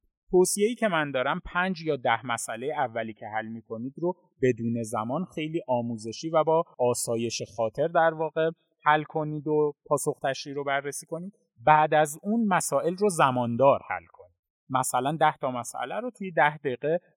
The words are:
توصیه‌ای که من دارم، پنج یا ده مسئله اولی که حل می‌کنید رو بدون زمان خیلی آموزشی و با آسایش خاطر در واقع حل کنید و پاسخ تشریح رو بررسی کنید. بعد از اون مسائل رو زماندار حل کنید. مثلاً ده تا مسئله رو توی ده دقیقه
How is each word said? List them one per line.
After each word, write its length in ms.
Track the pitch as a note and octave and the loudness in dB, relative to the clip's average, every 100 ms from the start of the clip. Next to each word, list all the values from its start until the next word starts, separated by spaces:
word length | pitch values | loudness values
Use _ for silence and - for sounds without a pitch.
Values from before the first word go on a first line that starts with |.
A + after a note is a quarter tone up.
| _ _ _ | _ _ _
توصیه‌ای 440 | F3+ F3+ G3+ G#3 | 4 4 2 0
که 140 | A#3+ A3 | 0 0
من 220 | E3 D3 | 0 0
دارم، 300 | C3 C3 F3 | 0 0 -2
پنج 380 | - F3+ F#3 E3 | -4 -2 -2 -2
یا 140 | D#3+ C#3+ | -4 -2
ده 300 | A#2+ A2+ B2 | 2 0 0
مسئله 420 | A#2 - A2+ C3 | -4 -4 -8 -6
اولی 460 | D3+ B2+ A2+ A2+ | -2 -2 -2 -6
که 120 | G#2+ A2+ | -8 -8
حل 200 | A2 A2 | -8 -8
می‌کنید 480 | A2+ - A2+ B2+ C3+ | -10 -10 -10 -10 -6
رو 200 | E3+ F3 _ _ | -6 -6 _ _
بدون 400 | B2+ A#2 A#2 A#2 | 0 0 -2 -4
زمان 420 | A2 A2+ A2 D3 | -4 -4 -4 -4
خیلی 380 | F#3 - D#3 E3 - | -6 -6 -6 -6 -2
آموزشی 600 | B2 A#2 A2+ A2+ A2+ D#3+ | -2 -2 -8 -10 -10 -2
و 140 | D#3+ | 0
با 200 | D#3 D#3+ E3+ - | 2 2 0 0
آسایش 640 | B2 A#2+ - A#2 A#2 - B2+ - | 0 0 -2 -2 -2 -6 -8 -4
خاطر 320 | A2+ C3 D#3+ | -4 -2 0
در 260 | E3+ E3 | 2 2
واقع 360 | D#3+ D#3+ D#3+ D#3+ E3 _ _ | 2 -4 0 -2 -2 _ _
حل 180 | - D3+ | 2 2
کنید 460 | D3 D#3+ D3+ D3+ C#3+ | 0 -4 -4 -4 0
و 260 | D3+ D3+ - - | 2 2 -2 -2
پاسخ 340 | C#3+ D3+ C#3 | -2 0 -4
تشریح 340 | C#3+ C3 D3 C#3+ | -4 -4 -8 -8
رو 80 | |
بررسی 420 | C#3 C#3 C#3 - - | -2 -2 -2 -8 -10
کنید. 260 | E3 F#3 - _ _ A#2+ | -12 -12 -16 _ _ 6
بعد 280 | D3+ D#3 | 6 6
از 240 | D3+ D3+ D#3 | 4 2 0
اون 240 | G3+ A#3 G#3+ | -2 0 2
مسائل 500 | F3 - C#3 D3+ F#3 | 2 2 0 0 0
رو 120 | G#3 | 0
زماندار 720 | D#3+ C#3+ B2 A#2+ A#2+ C#3 A2 - | 4 4 4 0 4 4 4 0
حل 180 | F2+ E2+ | -8 -10
کنید. 160 | - F2+ _ _ _ - | -20 -20 _ _ _ -4
مثلاً 460 | C3 B2+ B2+ C3 D#3 | -2 0 0 0 2
ده 160 | D#3 D3 | 2 2
تا 140 | C3+ | -4
مسئله 440 | B2 A2+ - B2+ | -6 -8 -8 -8
رو 160 | F#3+ B3 | -6 -8
توی 220 | - F#3+ | -8 -4
ده 240 | E3 D3+ D3+ | 2 2 2
دقیقه 440 | C#3+ B2 C#3+ E3+ - | -4 -4 -2 -2 -4